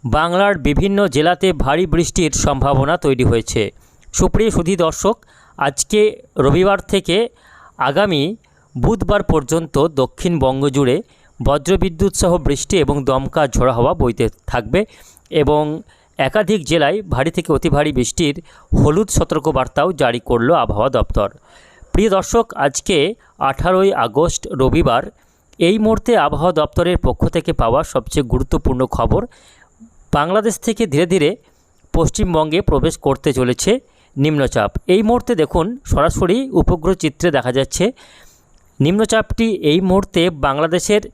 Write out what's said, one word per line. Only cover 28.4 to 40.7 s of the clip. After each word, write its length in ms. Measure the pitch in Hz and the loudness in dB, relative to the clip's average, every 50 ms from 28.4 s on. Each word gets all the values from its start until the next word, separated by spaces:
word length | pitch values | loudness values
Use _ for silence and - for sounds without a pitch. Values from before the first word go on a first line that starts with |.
| - - - 160 - - 127 123 131 | 0 -2 -2 -2 0 -2 0 0 -2
খবর, 400 | 123 - - 117 117 - 175 226 247 - _ _ _ _ _ _ _ _ _ 226 _ _ - - _ | -2 -2 -2 0 0 0 -2 -2 -4 -14 _ _ _ _ _ _ _ _ _ -20 _ _ -20 -8 _
বাংলাদেশ 460 | - 147 147 165 190 214 208 226 202 - | -2 0 0 2 0 0 0 0 -4 -2
থেকে 280 | - - 226 - 233 | -4 -4 -2 -2 -2
ধীরে 200 | 180 139 143 175 | 0 0 0 0
ধীরে 300 | 170 180 190 147 151 196 - _ _ _ _ _ _ _ _ _ _ | 2 2 2 2 0 0 -4 _ _ _ _ _ _ _ _ _ _
পশ্চিমবঙ্গে 680 | - - 160 - - - 214 185 170 160 156 156 151 180 | 0 0 0 0 0 -2 -2 0 0 0 0 0 0 -2
প্রবেশ 380 | 202 - - 135 131 165 156 - | 0 0 0 0 0 0 -2 -2
করতে 340 | - 143 135 - - 151 | -2 -2 -2 0 0 -2
চলেছে 480 | 131 131 127 120 127 - - 190 220 262 _ _ _ _ _ _ _ | 0 0 0 0 0 0 0 0 0 0 _ _ _ _ _ _ _
নিম্নচাপ। 540 | 139 139 156 156 147 135 120 - 120 104 101 - - - | 0 0 0 2 2 0 0 0 0 -2 0 -2 -6 -2
এই 160 | - 180 202 | 0 2 2
মুহূর্তে 320 | 214 214 240 247 - - 240 | 4 2 0 0 0 -2 0
দেখুন, 440 | 165 156 139 - 175 160 202 247 262 _ | 0 0 0 0 -2 -2 -2 -6 -10 _
সরাসরি 640 | - - - 143 165 - - 196 170 190 247 269 262 | -4 -2 0 0 0 0 0 0 0 0 0 -2 0
উপগ্রহ 440 | - 180 147 - 180 165 156 185 190 | 0 0 2 2 0 0 0 -2 -2
চিত্রে 360 | 185 - 156 - _ - 175 | 0 -2 -4 -4 _ -2 0
দেখা 220 | 147 131 117 123 | 0 0 -2 0
যাচ্ছে 400 | 120 135 135 - - - 175 226 262 - - - - - - - _ _ _ _ _ _ _ _ _ _ | -2 -2 -2 -2 -2 -2 -2 -2 -2 -6 -20 -20 -20 -20 -20 -20 _ _ _ _ _ _ _ _ _ _
নিম্নচাপটি 720 | 135 151 185 208 226 208 226 220 208 - - - 226 226 | 0 0 2 0 0 2 0 0 0 -2 -2 -2 -2 -2
এই 280 | 208 - - 151 147 180 | -2 0 0 2 2 2
মুহূর্তে 500 | 185 185 180 196 190 - - 180 165 185 | 2 2 2 0 0 0 -2 0 0 0
বাংলাদেশের 680 | 165 143 131 143 135 143 156 165 | 0 -2 -4 -2 0 0 -2 0